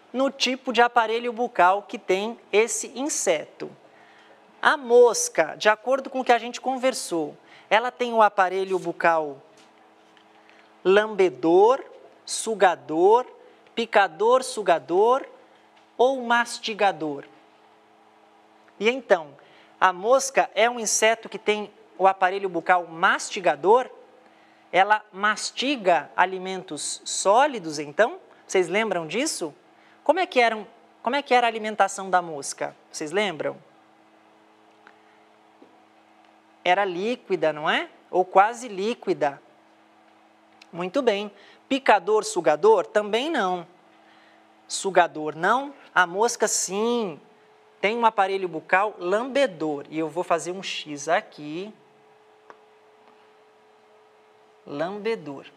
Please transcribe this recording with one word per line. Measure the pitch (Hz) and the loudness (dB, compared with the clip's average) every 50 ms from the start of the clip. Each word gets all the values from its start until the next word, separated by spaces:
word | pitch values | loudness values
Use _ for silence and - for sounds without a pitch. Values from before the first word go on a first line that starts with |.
| _ _ | _ _
no | - 247 269 277 | -4 -2 -2 -2
tipo | - - - 247 262 262 - 262 | -2 -2 -4 -4 -4 -4 -6 -2
de | 233 226 | 2 2
aparelho | 240 240 240 240 226 220 226 233 240 247 | 2 4 4 2 0 0 -2 -4 -4 -6
bucal | 226 220 247 233 - - 175 180 190 208 | -6 -6 -6 -4 2 4 4 4 4 2
que | 208 - - | -2 -8 -12
tem | 220 - - 185 190 208 226 233 - - _ | -8 -2 -2 -2 0 -2 -4 -8 -12 -8 _
esse | - 208 226 220 - - - 214 - 226 | 2 2 2 2 -2 -6 -8 -10 -8 -8
inseto. | 269 320 - - - 202 165 151 - - - - 156 151 139 - - _ _ - - _ _ - _ - - _ _ _ _ _ | -6 -6 -4 -2 0 0 0 -2 -4 -10 -14 -14 -14 -14 -14 -20 -20 _ _ -20 -20 _ _ -20 _ -20 -20 _ _ _ _ _
A | - - 302 | 0 0 0
mosca, | 302 269 233 240 247 247 233 202 - - - - - 160 151 - | 0 0 4 6 8 8 8 6 2 -4 -2 -2 -2 -2 -2 -4
de | - - 214 | 0 2 2
acordo | 214 - - 247 262 269 240 247 | 2 2 0 -2 -2 -2 -4 -6
com | - 262 | -8 -4
o | 247 | 2
que | - | 2
a | 240 233 | 2 2
gente | 220 247 240 - | 0 -6 -12 -8
conversou, | - 254 262 254 240 262 247 - - - 175 165 151 147 151 - _ _ - - - _ | -6 -6 -4 -2 -2 -2 -2 -2 -6 -6 -4 -4 -4 -6 -10 -16 _ _ -20 -20 -2 _
ela | 185 220 233 247 | 0 0 2 -2
tem | 240 - 247 240 | -4 -6 -6 0
o | 233 226 | 4 4
aparelho | 214 202 202 - 185 180 185 190 190 190 190 175 | 4 4 4 2 0 0 0 -4 -2 -2 -4 -4
bucal | 165 170 165 - - 170 165 160 156 147 139 139 - _ _ - - _ _ _ _ _ _ _ _ _ _ _ _ _ _ _ _ _ _ - _ _ _ _ | -4 -6 -4 0 2 2 2 2 0 -4 -8 -12 -18 _ _ -20 -20 _ _ _ _ _ _ _ _ _ _ _ _ _ _ _ _ _ _ -20 _ _ _ _
lambedor, | - 180 190 208 214 220 214 190 190 175 139 - - 165 170 185 208 226 262 277 - - - - - - _ _ _ | 2 4 4 4 2 2 0 0 0 0 0 0 2 4 6 6 6 6 4 0 -4 -12 -20 -20 -20 -20 _ _ _
sugador, | - - - - 220 220 190 202 180 165 143 131 135 156 160 180 196 220 247 247 - - - - - _ _ _ _ _ | -10 -10 -8 -6 -6 0 2 2 2 2 0 -6 -6 0 2 4 6 6 4 2 -2 -12 -20 -20 -20 _ _ _ _ _
picador, | - 233 214 - 214 196 175 160 160 208 233 254 262 | -8 -6 0 2 2 2 2 0 -2 2 2 2 2
sugador | 254 - - 220 202 185 170 156 139 135 170 190 214 233 254 262 - - - - - _ _ _ _ _ _ _ _ _ _ | 0 -4 -8 -4 0 0 0 0 0 0 2 2 4 4 2 0 -2 -8 -16 -20 -20 _ _ _ _ _ _ _ _ _ _
ou | - 233 262 277 262 | 2 2 2 2 -2
mastigador? | 240 233 240 240 233 233 - - - 220 220 190 208 196 180 156 160 151 143 139 - - - _ _ _ _ _ _ _ _ _ _ _ _ _ _ _ _ _ _ _ _ _ _ _ _ _ _ _ _ - | -2 0 0 0 0 -2 -8 -10 -8 -8 -2 0 0 0 0 -2 -6 -8 -8 -8 -12 -18 -20 _ _ _ _ _ _ _ _ _ _ _ _ _ _ _ _ _ _ _ _ _ _ _ _ _ _ _ _ -2
E | 202 226 | -2 -2
então, | 254 269 233 - 202 170 156 143 135 - - - - - _ _ _ _ 175 | -2 -2 0 2 2 2 2 -6 -18 -20 -20 -20 -20 -20 _ _ _ _ 0
a | 185 | 0
mosca | 180 180 190 226 262 269 262 - - 190 170 - - | 0 0 2 2 2 2 2 0 0 0 0 0 0
é | 190 214 240 | 0 0 2
um | 247 240 | 0 -4
inseto | 220 196 - - 220 220 226 226 - 196 | -4 -4 0 2 2 2 2 0 -6 -12
que | - 185 | -14 -4
tem | - 214 214 208 208 190 - - - _ _ - | -2 -2 -2 -2 -4 -10 -14 -20 -20 _ _ 2
o | 185 | 2
aparelho | 190 190 190 190 180 196 202 196 190 | 2 4 2 0 0 0 -2 -6 -4
bucal | 170 170 160 - 185 180 175 | -6 -2 0 2 2 2 0
mastigador? | 165 165 165 180 208 247 302 - - - 214 175 180 151 143 151 185 220 262 247 - - - - _ _ _ _ _ _ _ _ _ _ _ _ _ | -4 -4 0 2 2 2 0 -4 -8 -8 -2 0 0 0 2 4 4 4 4 2 -2 -10 -20 -20 _ _ _ _ _ _ _ _ _ _ _ _ _
Ela | - 175 190 202 214 214 - _ | 2 2 4 4 2 0 -2 _
mastiga | 180 190 202 214 208 - - - - - 240 269 294 240 190 185 170 151 139 - - | -8 -2 -2 -2 0 -2 -6 -8 -6 -4 -4 -4 -4 0 0 2 2 2 0 -4 -2
alimentos | - 180 185 190 185 180 190 190 185 185 - - - - - - - - | 0 0 0 -2 -6 -8 -8 -8 -8 -10 -10 -12 -10 -10 -10 -10 -10 -10
sólidos, | - - - - 190 202 240 285 311 262 220 170 160 151 147 | -8 -8 0 2 4 4 4 4 2 0 -6 -10 -8 -8 -8
então? | 151 143 143 - 214 262 359 381 - _ - - _ | -10 -4 0 0 0 0 0 -8 -18 _ -20 -20 _
Vocês | - - 190 180 | -2 0 0 0
lembram | 160 175 214 226 214 185 175 165 | 0 0 -2 -2 -2 -2 -4 -6
disso? | 151 160 226 285 320 - - 180 151 - _ _ _ _ _ _ _ _ _ | -4 -4 -4 -4 -4 -4 -6 -8 -10 -10 _ _ _ _ _ _ _ _ _
Como | _ - 302 370 | _ 0 0 0
é | 359 | -2
que | 359 - 254 | -2 0 2
eram, | 240 226 220 214 196 - - _ _ _ _ _ | 2 2 0 -4 -8 -14 -20 _ _ _ _ _
como | - 226 262 | -6 -4 -4
é | 285 | -4
que | 277 - 247 | 0 0 2
era | 247 240 | 2 2
a | 233 | 0
alimentação | 220 226 214 214 214 202 196 190 - - 190 190 | -2 -4 -6 -6 0 0 0 0 0 -6 -4 -2
da | 180 180 | 0 0
mosca? | 175 170 156 139 139 - - - 147 147 147 _ _ _ | 0 -2 -8 -10 -10 -10 -10 -8 -10 -10 -10 _ _ _
Vocês | - - 160 151 | -12 -10 -10 -4
lembram? | 160 202 214 190 165 139 - 139 - - - _ _ _ _ _ _ _ _ _ _ _ _ _ _ _ _ _ _ _ _ _ _ _ _ - - _ _ _ _ _ _ _ _ _ _ _ _ _ - _ _ _ _ _ _ _ _ _ _ _ _ _ _ _ _ _ _ _ - | -2 -2 -2 -2 -4 -6 -6 -8 -8 -10 -16 _ _ _ _ _ _ _ _ _ _ _ _ _ _ _ _ _ _ _ _ _ _ _ _ -20 -20 _ _ _ _ _ _ _ _ _ _ _ _ _ -20 _ _ _ _ _ _ _ _ _ _ _ _ _ _ _ _ _ _ _ 0
Era | 180 180 196 208 | 2 2 2 2
líquida, | 196 175 175 196 226 247 240 _ - 190 165 160 156 | -2 -4 -4 -4 -4 -4 -6 _ -4 -2 0 0 -2
não | 151 151 151 170 | -2 -2 -2 -2
é? | 214 277 349 330 - _ _ _ | -2 -2 -4 -8 -14 _ _ _
Ou | - 175 180 | -2 -2 -2
quase | - - 190 202 220 240 233 247 240 | 4 4 4 4 4 0 -6 -12 -10
líquida. | 202 180 196 214 - - - 202 175 147 147 143 139 - - _ _ _ _ _ _ _ _ _ _ _ _ _ _ _ _ _ _ _ _ _ _ _ - _ | -6 -4 -4 -4 -4 -4 -4 -4 -2 0 -2 -2 -2 -6 -14 _ _ _ _ _ _ _ _ _ _ _ _ _ _ _ _ _ _ _ _ _ _ _ -20 _
Muito | - 170 180 185 - 285 | -10 -8 -8 -4 -2 0
bem. | 262 226 202 196 208 208 - - - - - _ _ - | 0 2 0 0 -4 -8 -12 -18 -20 -20 -20 _ _ -6
Picador, | 262 277 269 - 220 196 175 196 214 214 196 | -4 0 4 4 4 4 4 2 0 0 0
sugador? | 208 - 180 160 160 151 151 170 214 226 190 - | -2 -4 0 2 2 2 4 6 6 6 6 2
Também | - - 214 208 208 202 226 269 320 | 0 -2 -2 0 0 -2 -2 -2 -2
não. | 339 254 202 180 180 180 170 - _ _ _ _ _ _ _ _ _ _ _ _ _ _ _ _ _ _ _ | -2 -2 -2 -2 -2 -4 -8 -12 _ _ _ _ _ _ _ _ _ _ _ _ _ _ _ _ _ _ _
Sugador | - - - - 196 175 180 170 160 143 156 151 151 143 | -10 -10 -6 -6 2 4 4 4 4 0 -6 -8 -8 -6
não. | 156 170 196 226 262 277 285 277 - - - - | -2 0 2 2 0 0 -6 -12 -18 -20 -2 0
A | 175 180 | 0 0
mosca, | 170 175 196 220 240 226 - 226 208 | 0 0 -2 -2 -2 0 -2 -2 -2
sim, | - - - - 185 202 220 233 240 240 220 185 151 - - _ _ _ _ _ _ _ _ _ _ _ - | -2 -4 -4 -4 -4 -2 -2 -2 -2 -2 -4 -6 -8 -12 -18 _ _ _ _ _ _ _ _ _ _ _ -4
tem | 196 226 240 | -4 -2 0
um | 233 | 0
aparelho | 220 - - 190 190 196 196 190 175 | 0 2 2 0 0 -2 -4 -4 -6
bucal | 160 156 156 - 185 185 208 208 - - | -6 -10 -2 0 0 0 0 0 -4 -6
lambedor. | 180 175 190 214 247 277 240 277 277 226 180 151 156 156 147 143 - - | -4 -2 -2 -2 -2 -2 0 0 0 0 -2 -6 -6 -6 -6 -6 -10 -8
E | 151 160 | -6 -6
eu | 165 156 | -6 -4
vou | - 175 175 | -4 -6 -2
fazer | - 180 170 147 170 | -2 -2 -2 -2 -6
um | 180 196 | -10 -8
X | 180 - - - - 151 147 143 143 | -10 -10 -10 -10 -10 -12 -12 -8 -4
aqui. | 156 165 214 - - - - 147 147 151 175 190 220 208 _ _ _ _ _ _ _ _ _ _ _ _ _ _ - - _ _ _ _ _ _ _ _ _ _ _ _ _ _ _ _ _ _ _ _ _ _ _ _ _ _ _ _ _ _ _ _ _ _ _ _ _ _ _ _ _ _ | -2 -2 -2 -2 -6 -14 -16 -14 -12 -10 -10 -12 -12 -16 _ _ _ _ _ _ _ _ _ _ _ _ _ _ -20 -20 _ _ _ _ _ _ _ _ _ _ _ _ _ _ _ _ _ _ _ _ _ _ _ _ _ _ _ _ _ _ _ _ _ _ _ _ _ _ _ _ _ _
Lambedor. | - 143 143 156 180 202 208 196 226 226 190 160 147 139 135 - - - | -14 -10 -8 -8 -8 -8 -8 -6 -6 -6 -6 -8 -12 -14 -14 -18 -20 -20